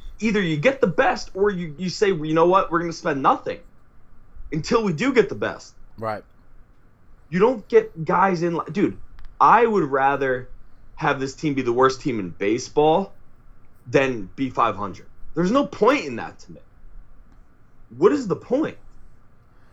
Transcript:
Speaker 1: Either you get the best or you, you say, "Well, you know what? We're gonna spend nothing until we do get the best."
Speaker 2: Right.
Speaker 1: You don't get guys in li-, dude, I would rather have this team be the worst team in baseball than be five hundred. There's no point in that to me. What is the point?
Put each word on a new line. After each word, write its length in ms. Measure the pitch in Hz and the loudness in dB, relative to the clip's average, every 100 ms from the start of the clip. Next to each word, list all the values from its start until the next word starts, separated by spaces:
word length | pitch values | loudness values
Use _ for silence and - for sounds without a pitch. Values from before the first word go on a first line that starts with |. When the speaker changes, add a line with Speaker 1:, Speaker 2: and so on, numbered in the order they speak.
| - - | -14 -4
Speaker 1:
Either 220 | 220 208 | 0 2
you 160 | 175 151 | 0 2
get 220 | 233 269 | 2 2
the 80 | 202 | 0
best 440 | 160 269 220 - | 2 0 0 -6
or 160 | 185 208 | -2 0
you, 260 | 180 170 143 | 0 -6 -6
you 120 | 180 | -8
say, 220 | - 202 | 0 0
"Well, 140 | 170 156 | 0 0
you 80 | |
know 140 | 160 175 | 4 6
what? 240 | 190 185 | 4 2
We're 80 | 165 | -2
gonna 140 | 170 | -2
spend 280 | 156 170 139 | -4 -4 0
nothing 380 | 151 269 - - - - - - - - - - - | 2 0 -2 -10 -12 -20 -20 -20 -20 -20 -18 -12 -6
until 320 | 156 - 233 | -6 0 2
we 100 | 208 | 2
do 200 | 151 254 | 0 2
get 140 | 240 - | 4 2
the 60 | 110 | 0
best." 380 | 107 80 - - - - | -6 -6 -14 -20 -20 -8
Speaker 2:
Right. 260 | 110 104 - - - - - - - - - - - | -6 -6 -10 -20 -20 -20 -20 -20 -20 -20 -20 -20 -6
Speaker 1:
You 100 | 175 | 2
don't 280 | 220 240 - | 2 2 2
get 380 | 220 220 165 160 | 2 2 -4 0
guys 380 | 175 196 175 | 2 4 2
in 120 | 175 165 | 0 -2
li-, 100 | - | -4
dude, 260 | 160 143 - - - - - | 0 0 0 -12 -12 -14 4
I 240 | 143 208 233 | 6 8 6
would 200 | 208 147 | 2 0
rather 640 | 135 135 139 135 127 117 - - - - - | 2 2 2 0 -2 -4 -14 -16 -18 -18 -4
have 240 | 156 135 | -2 -2
this 140 | 135 | -4
team 220 | - 156 135 | -4 -4 -2
be 80 | |
the 100 | 120 | 0
worst 280 | 120 131 131 | 4 2 2
team 180 | 151 113 | -4 -4
in 100 | 90 | -6
baseball 800 | - 98 120 - 147 151 170 196 - - - - - - - - | -4 -2 -2 0 2 4 4 0 -10 -20 -20 -20 -20 -20 -20 0
than 420 | 139 135 117 92 - | 2 2 -2 -8 -6
be 140 | 131 | -4
five 260 | 123 117 101 | 0 0 0
hundred. 320 | 101 85 - - - | -6 -8 -16 -12 -6
There's 180 | - 180 | -2 0
no 140 | 262 285 | 2 0
point 400 | - 214 285 156 | 0 2 2 -2
in 120 | 113 | -8
that 200 | 82 - | -10 -14
to 120 | - | -18
me. 80 | 73 - - - - - - - - - - - - - 117 | -20 -20 -20 -18 -16 -16 -20 -20 -20 -20 -20 -20 -20 -20 2
What 140 | 190 | 4
is 160 | 285 220 | 4 -2
the 80 | 151 | -6
point? 420 | - 262 320 - - - - - - - - - - | -2 -2 -2 -8 -18 -18 -20 -20 -20 -20 -20 -20 -20